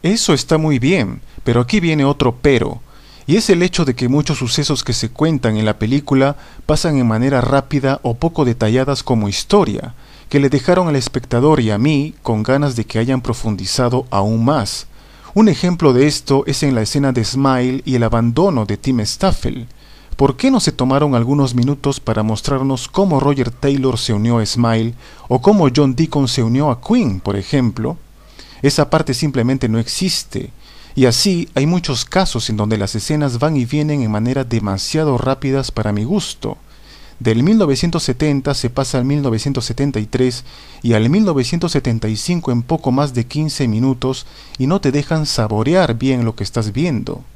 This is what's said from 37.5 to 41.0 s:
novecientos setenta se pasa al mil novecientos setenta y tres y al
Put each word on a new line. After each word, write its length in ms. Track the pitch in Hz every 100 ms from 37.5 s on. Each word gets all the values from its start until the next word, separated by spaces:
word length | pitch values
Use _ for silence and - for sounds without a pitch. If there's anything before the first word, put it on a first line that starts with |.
| 226
novecientos 460 | 170 131 170 165
setenta 500 | - 123 156 139 139
se 160 | 139 127
pasa 280 | 131 131 131
al 60 |
mil 160 | 131 147
novecientos 440 | 139 113 139 139
setenta 340 | - 131 143 117
y 80 | 107
tres 380 | - 127 123 - - - -
y 120 | 117
al 180 | 110